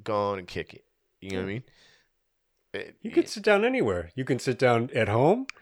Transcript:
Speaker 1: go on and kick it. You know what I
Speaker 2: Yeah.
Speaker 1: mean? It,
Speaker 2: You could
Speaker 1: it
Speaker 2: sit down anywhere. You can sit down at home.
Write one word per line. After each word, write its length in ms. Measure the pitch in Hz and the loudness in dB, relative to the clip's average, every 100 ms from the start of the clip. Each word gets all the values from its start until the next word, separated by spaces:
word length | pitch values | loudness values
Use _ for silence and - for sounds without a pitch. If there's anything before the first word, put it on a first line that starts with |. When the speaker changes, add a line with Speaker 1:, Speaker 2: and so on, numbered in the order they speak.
Speaker 1:
go 120 | 101 | -4
on 240 | 104 101 98 | -2 0 -4
and 80 | 90 | -8
kick 260 | 90 80 | -10 -10
it. 100 | - _ _ _ _ | -12 _ _ _ _
You 120 | 95 | -8
know 40 | 95 | -6
what 40 | |
I 40 | 95 | -6
Speaker 2:
Yeah. 40 | |
Speaker 1:
mean? 80 | 107 - _ _ _ _ _ _ _ _ _ _ | -8 -12 _ _ _ _ _ _ _ _ _ _
It, 240 | 101 - - | -12 -12 -12
Speaker 2:
You 80 | 220 | -4
could 140 | 320 | -2
Speaker 1:
it 60 | 330 | -2
Speaker 2:
sit 120 | 233 | 0
down 220 | 202 202 | 2 4
anywhere. 460 | 226 262 131 90 82 | 4 2 0 0 -4
You 100 | - | -6
can 140 | 131 127 | -2 -2
sit 200 | - 120 | -2 2
down 320 | 127 117 120 | 4 4 2
at 140 | 127 107 | 0 0
home. 380 | 110 143 226 269 - | 4 4 2 0 -8